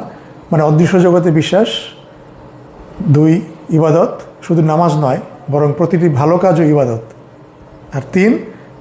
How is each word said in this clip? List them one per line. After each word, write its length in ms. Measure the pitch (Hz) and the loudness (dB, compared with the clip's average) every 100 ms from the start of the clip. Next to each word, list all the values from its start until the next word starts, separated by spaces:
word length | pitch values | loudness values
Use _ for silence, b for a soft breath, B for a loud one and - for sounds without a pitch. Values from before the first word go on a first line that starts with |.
| - B B B - | -4 B B B -4
মানে 120 | 156 | 0
অদৃশ্য 380 | 147 156 165 190 | 2 2 2 2
জগতে 300 | 180 175 175 | 4 2 2
বিশ্বাস, 360 | 156 147 185 226 - - - - - - - - - - - - - 165 | 0 0 0 0 -4 -10 -18 -20 -20 -20 -20 -20 -20 -20 -20 -20 -6 0
দুই, 340 | 143 156 175 - - - | 2 4 2 -2 -14 -4
ইবাদত 500 | 160 160 156 233 - - - | 0 2 2 0 -4 -16 -16
শুধু 180 | - 170 | -4 0
নামাজ 300 | 156 156 170 151 | 0 2 0 0
নয় 220 | 135 143 - - - | -2 -4 -8 -14 -6
বরং 220 | 147 147 143 | -2 0 0
প্রতিটি 320 | 170 170 175 | -2 0 0
ভালো 280 | 131 151 175 | 0 0 2
কাজও 260 | 185 165 | 2 2
ইবাদত, 360 | 151 147 120 117 - - - - - - - - - | 2 2 0 -4 -10 -20 -20 -20 -20 -20 -20 -20 -12
আর 80 | 135 - | -12 -4
তিন, 260 | 185 214 - - B B - | 0 2 0 -6 B B -10